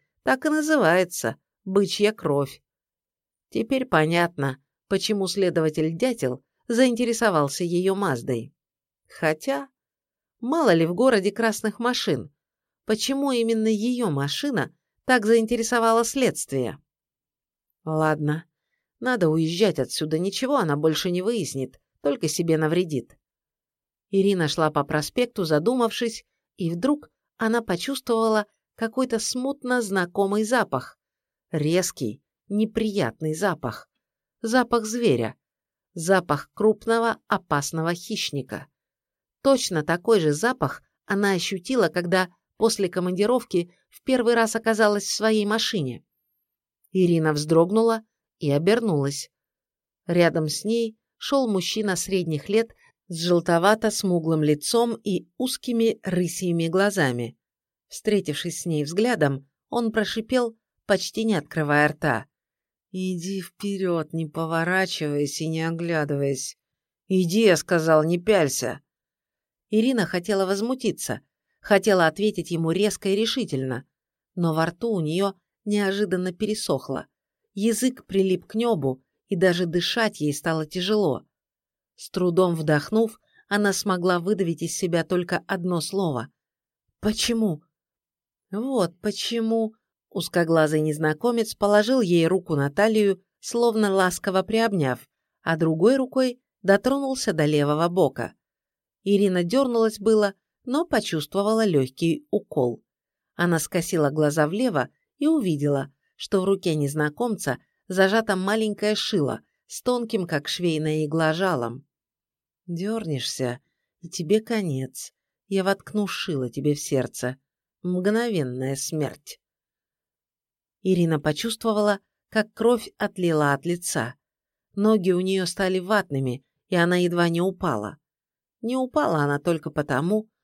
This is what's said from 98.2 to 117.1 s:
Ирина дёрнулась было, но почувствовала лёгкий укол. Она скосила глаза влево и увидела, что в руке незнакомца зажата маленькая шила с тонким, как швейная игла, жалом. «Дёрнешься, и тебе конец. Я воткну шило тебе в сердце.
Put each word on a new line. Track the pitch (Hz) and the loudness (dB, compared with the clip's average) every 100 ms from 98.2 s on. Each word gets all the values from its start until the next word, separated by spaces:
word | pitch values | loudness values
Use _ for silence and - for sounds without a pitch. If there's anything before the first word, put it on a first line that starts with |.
| 113 - _ _ _ _ _ _ | -8 -12 _ _ _ _ _ _
Ирина | 190 202 202 180 | 0 4 4 2
дёрнулась | 175 254 262 233 226 220 | 0 2 2 2 0 0
было, | 202 220 202 - _ _ | 2 4 2 -2 _ _
но | 254 277 339 | -4 -2 0
почувствовала | 240 - 160 143 202 202 220 214 | -2 -2 -4 -4 -2 0 2 2
лёгкий | 151 127 - 165 165 - | 2 0 -2 -2 -2 -4
укол. | 151 - - 123 110 _ _ _ _ _ | -6 -2 -2 0 -2 _ _ _ _ _
Она | - 175 165 | -2 0 0
скосила | - 180 170 165 143 | -2 -4 -2 0 0
глаза | 156 151 151 151 | 2 0 2 0
влево | 202 254 151 123 _ _ _ | 0 0 0 -4 _ _ _
и | 285 | 0
увидела, | 320 190 147 147 143 143 _ _ _ | 2 0 0 0 0 -4 _ _ _
что | - 196 | -4 0
в | |
руке | 185 196 180 | 0 0 0
незнакомца | 151 139 151 151 147 240 208 - 123 _ _ - | 0 -2 0 -2 -2 -4 -2 -4 -6 _ _ -4
зажата | 185 190 226 220 185 | 0 2 2 0 -2
маленькая | 190 220 220 202 208 | 0 0 -2 -2 -2
шила | 214 - 196 135 113 - _ _ | -2 -2 0 0 -4 -10 _ _
с | - | -8
тонким, | - 247 233 226 170 | -2 -2 -2 -4 -2
как | 156 147 | -4 -4
швейная | - 175 156 156 156 151 | -4 -2 0 0 -2 -2
игла, | 165 160 | 0 0
жалом. | 160 190 147 117 127 - _ _ _ _ _ _ _ - | 0 0 0 -4 -8 -16 _ _ _ _ _ _ _ -10
«Дёрнешься, | 170 196 226 175 135 - - 123 123 _ _ _ _ | -6 -4 -4 -4 -4 -4 -4 -4 -4 _ _ _ _
и | 170 | -14
тебе | - 156 214 | -8 0 0
конец. | 220 226 180 131 131 - - _ _ _ _ | 0 -4 -2 -4 -6 -10 -18 _ _ _ _
Я | 196 | -2
воткну | 185 196 - 214 196 | 0 -2 -4 -4 -4
шило | - - 143 127 | -4 -6 -4 -4
тебе | 139 147 | -2 -2
в | 143 | -2
сердце. | - 135 120 | -2 -2 -2